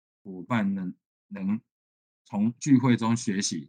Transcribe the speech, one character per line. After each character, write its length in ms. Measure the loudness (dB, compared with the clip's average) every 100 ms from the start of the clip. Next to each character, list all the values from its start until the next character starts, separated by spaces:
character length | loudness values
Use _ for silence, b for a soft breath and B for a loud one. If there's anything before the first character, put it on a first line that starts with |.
| _ _
伙 180 | -16 -14
伴 300 | -4 -2 -2
能， 200 | -4 -8 -12 _ _ -18
能 320 | -8 -4 -4 _ _ _ _ _ _
从 300 | -8 -2 -2 -2
聚 180 | 4 6
会 180 | 6 2
中 180 | 2
学 280 | 0 -2 -2
习， 260 | -2 -6